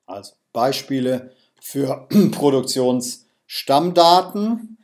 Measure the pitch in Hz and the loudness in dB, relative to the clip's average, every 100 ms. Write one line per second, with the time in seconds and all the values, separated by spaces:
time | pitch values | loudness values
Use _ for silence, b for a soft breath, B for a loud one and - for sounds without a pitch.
0 | - 95 - _ _ 113 127 135 - 135 | -20 -18 -18 _ _ -4 -2 -4 -6 -4
1 | 127 127 127 B B _ - 135 - - | -2 -4 -8 B B _ -10 -6 -6 -6
2 | - 208 180 - 143 135 127 131 127 123 | 0 2 2 2 2 2 0 -2 0 -2
3 | 120 - _ _ _ - - 139 175 175 | -4 -12 _ _ _ -12 -2 0 2 4
4 | 170 175 - 208 214 226 - - | 6 6 2 -4 -4 -4 -8 -20